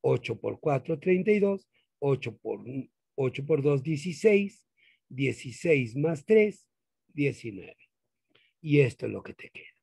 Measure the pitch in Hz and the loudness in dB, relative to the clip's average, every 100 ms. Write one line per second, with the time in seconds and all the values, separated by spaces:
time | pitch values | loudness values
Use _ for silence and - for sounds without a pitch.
0 | 135 127 - 117 110 113 156 139 - 160 | 0 0 -2 -6 -6 -4 -2 -2 -2 -4
1 | 185 185 185 208 202 196 _ _ _ _ | 0 0 2 2 2 -2 _ _ _ _
2 | 143 135 120 107 110 104 107 135 123 _ | -2 -2 -4 -10 -10 -10 -8 -10 -12 _
3 | _ - 131 131 143 156 143 143 143 151 | _ -4 -4 -4 0 2 2 0 -2 -4
4 | 160 151 220 202 196 - _ _ _ _ | -6 0 4 4 2 -10 _ _ _ _
5 | _ 127 135 117 131 113 175 147 120 123 | _ -4 -4 -4 -12 -6 2 2 2 -2
6 | 156 156 - 220 214 196 _ _ _ _ | -2 -2 4 4 4 -2 _ _ _ _
7 | _ - 143 120 117 98 90 - _ _ | _ -4 -4 -4 -12 -12 -16 -20 _ _
8 | _ _ _ _ _ _ 156 147 131 - | _ _ _ _ _ _ 2 4 4 0
9 | 110 101 - - - - - _ | -8 -8 -12 -18 -20 -20 -20 _